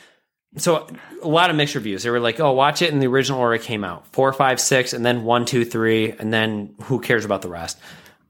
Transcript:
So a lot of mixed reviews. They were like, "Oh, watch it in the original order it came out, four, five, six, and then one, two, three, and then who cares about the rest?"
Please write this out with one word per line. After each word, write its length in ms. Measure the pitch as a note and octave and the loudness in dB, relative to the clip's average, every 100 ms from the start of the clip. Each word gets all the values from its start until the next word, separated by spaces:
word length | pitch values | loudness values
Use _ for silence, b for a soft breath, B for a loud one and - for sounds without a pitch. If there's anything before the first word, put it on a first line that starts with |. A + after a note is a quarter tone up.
| b b b _ _ - | b b b _ _ -4
So 300 | F3 D#3 - - - - | 0 0 -2 -18 -18 -10
a 40 | E3 | 0
lot 220 | D#3+ F3+ | 2 4
of 40 | D3+ | 2
mixed 200 | C#3+ C#3 | 0 -2
reviews. 260 | G#2+ F#2+ | -4 -4
They 60 | A#2 | -2
were 100 | A#2+ | 0
like, 200 | A#2+ A#2 | 0 2
"Oh, 120 | D3+ | 2
watch 280 | C3 C#3+ D3+ | 4 2 2
it 100 | E3+ | 0
in 80 | D3 | 2
the 80 | B2+ | 2
original 320 | C3+ B2+ C3 | 2 0 0
order 140 | A#2+ | 0
it 80 | A2+ | 0
came 220 | - G#2+ | -2 -6
out, 240 | F#2+ E2 - | -6 -10 -8
four, 260 | - C3+ | 0 2
five, 260 | C3+ C3+ B2+ | 4 2 2
six, 340 | - C3 B2 | 2 0 0
and 120 | B2 A#2+ | 0 0
then 180 | A#2+ | 0
one, 220 | A2+ A#2+ A#2 | 2 0 2
two, 180 | B2+ | 0
three, 480 | A#2 A2+ A2+ A2+ A2 | 0 0 2 2 0
and 220 | A2 A2 | -4 -2
then 400 | A2 A2 G#2+ G2+ - - | 0 0 -2 -8 -12 -4
who 140 | B2 | -4
cares 240 | - A#2 | 0 0
about 200 | G#2 F#2+ | 0 -4
the 60 | F2+ | -4
rest?" 280 | E2+ E2 - B B B B | -10 -10 -12 B B B B